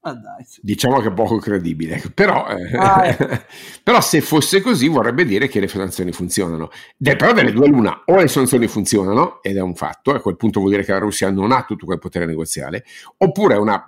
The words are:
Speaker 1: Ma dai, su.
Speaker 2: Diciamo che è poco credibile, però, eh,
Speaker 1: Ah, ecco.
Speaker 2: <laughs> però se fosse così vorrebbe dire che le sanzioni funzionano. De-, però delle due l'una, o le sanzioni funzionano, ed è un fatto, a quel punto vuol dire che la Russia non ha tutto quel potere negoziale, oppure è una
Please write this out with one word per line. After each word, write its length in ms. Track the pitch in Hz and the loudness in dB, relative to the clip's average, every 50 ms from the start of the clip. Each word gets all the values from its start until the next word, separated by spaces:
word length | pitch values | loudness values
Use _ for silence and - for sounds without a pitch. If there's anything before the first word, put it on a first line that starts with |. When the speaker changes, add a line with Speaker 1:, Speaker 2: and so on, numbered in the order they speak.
| - | -12
Speaker 1:
Ma 80 | 160 135 | -12 -12
dai, 320 | 117 107 - 101 117 123 | -12 -14 -18 -20 -20 -20
su. 140 | - - - - | -20 -20 -12 -6
Speaker 2:
Diciamo 380 | 101 101 - - 123 135 131 | -6 -4 -2 0 0 2 2
che 80 | 107 110 | 0 0
è 40 | 92 | 0
poco 240 | 98 113 98 113 104 | 0 0 0 0 -2
credibile, 600 | - 107 104 95 87 85 80 76 82 80 85 - - - - | -2 -2 -2 -2 -2 -4 -4 -6 -6 -6 -8 -8 -10 -6 -2
però, 340 | - 202 196 - - - - | 0 0 2 2 0 -2 -4
eh, 280 | 101 90 90 - 123 | -6 -8 -6 -6 -2
Speaker 1:
Ah, 300 | 135 190 196 196 190 185 | 0 2 4 4 4 4
ecco. 200 | 170 - - 139 - 127 123 - - - | 2 0 0 -2 -4 -4 -6 -8 -12 -20
Speaker 2:
<laughs> 240 | - - - - - _ | -20 -20 -20 -20 -4 _
però 200 | - 240 214 - | 2 4 4 4
se 180 | - - 151 | 2 2 0
fosse 400 | - - 151 156 - - - 196 | 2 2 0 0 2 2 2 2
così 260 | 190 254 226 143 123 160 | 2 2 2 2 2 2
vorrebbe 360 | 160 127 104 120 120 147 180 | 2 2 2 2 2 0 0
dire 240 | 123 98 104 135 131 | 0 2 0 0 0
che 120 | - 107 | 0 -2
le 60 | 98 90 | -2 -2
sanzioni 440 | - 98 95 90 - - 92 90 80 | -2 -4 -6 -6 -6 -6 -6 -6 -6
funzionano. 560 | - 90 90 - - 92 85 82 80 82 - - - - - _ | -6 -8 -4 -4 -2 -2 -2 -4 -6 -8 -10 -14 -18 -20 -20 _
De-, 220 | _ 127 139 147 | _ -2 0 0
però 160 | - 147 220 240 | 2 2 2 4
delle 200 | 214 127 117 104 | 4 2 2 4
due 140 | 117 143 147 | 4 6 6
l'una, 340 | 147 127 107 92 80 - - | 6 6 4 2 0 -2 0
o 120 | - 175 | 2 4
le 120 | 190 175 147 | 4 4 4
sanzioni 380 | - 147 131 - 139 120 117 | 2 2 2 2 4 2 2
funzionano, 760 | 113 - 110 95 - - 101 95 95 104 127 170 180 - - | 0 0 -2 -2 0 2 2 2 2 2 2 0 0 -2 -6
ed 160 | - 98 98 | -8 -6 -4
è 40 | 98 92 | -4 -4
un 120 | 92 87 | -4 -6
fatto, 360 | - - 76 - - _ 139 143 | -6 -8 -8 -8 -6 _ -2 -2
a 80 | 123 | 0
quel 160 | - 101 85 | -2 -4 -2
punto 220 | - 113 110 92 101 | -2 -2 -2 0 0
vuol 120 | 95 98 101 | 2 2 2
dire 120 | 101 95 | 0 0
che 80 | 101 98 | 0 -2
la 60 | 95 | -2
Russia 320 | 101 104 98 - 95 95 | -2 -2 -2 -2 -2 -2
non 220 | 95 95 95 113 131 | 0 0 0 2 0
ha 100 | 123 - | 0 0
tutto 240 | - 110 - - | -4 -8 -10 -6
quel 120 | 80 90 - | -6 -8 -6
potere 280 | - 90 - 90 87 | -8 -8 -6 -6 -4
negoziale, 580 | 82 80 78 82 - - 76 67 67 85 117 - - - - - - - | -4 -4 -6 -6 -8 -8 -8 -8 -8 -10 -10 -12 -14 -20 -20 -20 -20 -4
oppure 380 | _ 190 180 - 202 208 180 110 | _ -2 -2 0 2 2 2 2
è 20 | 104 | 2
una 240 | 104 107 101 95 - | 2 2 0 -2 -4